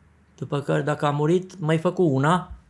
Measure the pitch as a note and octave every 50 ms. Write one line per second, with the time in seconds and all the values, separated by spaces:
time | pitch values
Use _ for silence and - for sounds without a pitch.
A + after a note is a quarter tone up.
0 | _ _ _ _ _ _ _ - - B2+ - C#3+ C3+ - D#3+ D3+ C#3+ C#3+ D3+ C#3+
1 | - D3 C#3+ C#3+ D3+ D3+ F3 F#3 F#3 - - - D3+ D3+ D#3+ D#3+ D#3+ F#3 F3+ F#3
2 | F#3 D#3+ C3 C3+ C3+ D3+ F3 F3+ - - - - -